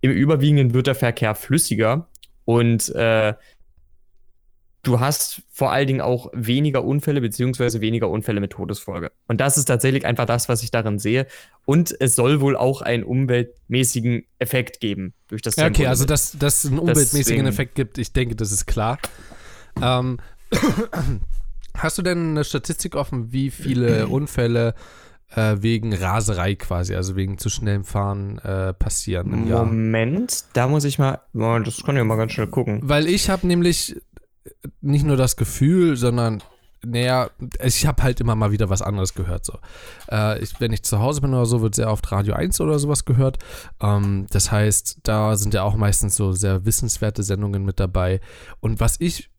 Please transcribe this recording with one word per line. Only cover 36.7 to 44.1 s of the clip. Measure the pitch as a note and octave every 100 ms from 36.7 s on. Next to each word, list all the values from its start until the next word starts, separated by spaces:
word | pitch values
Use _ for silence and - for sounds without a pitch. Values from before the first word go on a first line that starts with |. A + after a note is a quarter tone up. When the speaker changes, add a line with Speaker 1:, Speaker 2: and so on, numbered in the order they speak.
| -
Speaker 2:
naja, | A#2 A#2+ B2 B2+ B2 _ A#2+ -
ich | C3 - D3
hab | B2
halt | C3 B2
immer | A#2 A2
mal | G#2+
wieder | G#2 G#2+
was | G2
anderes | - G2+ F#2
gehört, | - F2+ F2+ -
so. | - - - - - -
Äh, | A2 G#2+ G#2+
ich, | - -
wenn | A#2+
ich | A2
zu | - G#2
Hause | A#2+ D3
bin | C#3
oder | C3 A#2
so, | A#2+
wird | A2+ G#2
sehr | A2
oft | G#2+ -
Radio | G2 G2+
eins | - E3+ -
oder | D#3 D3+
sowas | C#3+ D3 -
gehört. | B2 C3+ - - - - -
Ähm, | G#2 G#2 G2+